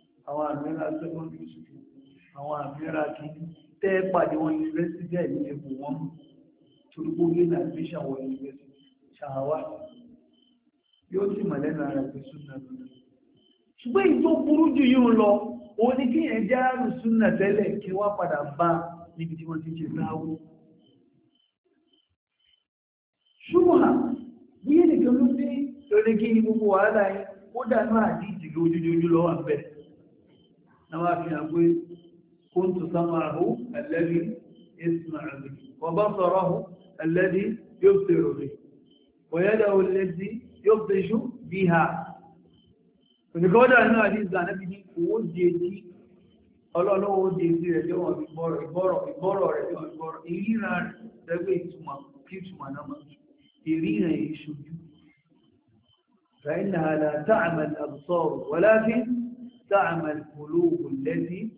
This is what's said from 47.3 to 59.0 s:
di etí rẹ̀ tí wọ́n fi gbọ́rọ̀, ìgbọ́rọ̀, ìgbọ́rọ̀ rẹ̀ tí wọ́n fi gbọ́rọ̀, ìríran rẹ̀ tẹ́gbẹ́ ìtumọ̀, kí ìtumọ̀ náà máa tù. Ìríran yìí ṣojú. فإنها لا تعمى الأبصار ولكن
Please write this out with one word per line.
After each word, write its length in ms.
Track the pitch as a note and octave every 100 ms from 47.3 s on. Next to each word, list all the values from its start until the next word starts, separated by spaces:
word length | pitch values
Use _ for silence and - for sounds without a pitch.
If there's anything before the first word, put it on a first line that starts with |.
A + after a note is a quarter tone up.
di 140 | D#3+
etí 220 | E3 E3+ F3
rẹ̀ 160 | D#3+
tí 80 | E3
wọ́n 220 | F3+ F3
fi 100 | - D3+
gbọ́rọ̀, 320 | D#3+ E3 D3
ìgbọ́rọ̀, 400 | C#3+ E3+ F#3+ D#3+ -
ìgbọ́rọ̀ 420 | - F#3+ G3 E3+
rẹ̀ 160 | D3+
tí 100 | -
wọ́n 120 | E3+ D#3
fi 100 | D#3
gbọ́rọ̀, 240 | D#3+ D#3+
ìríran 600 | E3+ F#3 G3+ A3+ F#3+ F3+
rẹ̀ 120 | - - - -
tẹ́gbẹ́ 340 | E3 E3+ F#3+ E3+
ìtumọ̀, 400 | - - - C#3 - -
kí 140 | - F#3
ìtumọ̀ 320 | F#3+ - B3
náà 140 | C#3+ D3
máa 120 | D4
tù. 180 | - - _ _ _ _ D#3+
Ìríran 460 | D#3+ D#3+ - F3
yìí 220 | - D3
ṣojú. 380 | - D3+ - - - - - _ _ _ _ _ _ _ _ _ _ _ _ _ _
فإنها 480 | D3 E3+ G3 F3 D#3+
لا 180 | D3+ D3+ D3+
تعمى 420 | D#3 A3 E3+ D#3+
الأبصار 640 | D3+ D3 D3 C#3+ - F3 D#3+ -
ولكن 580 | - D#3+ G#3 A3 A3 A#3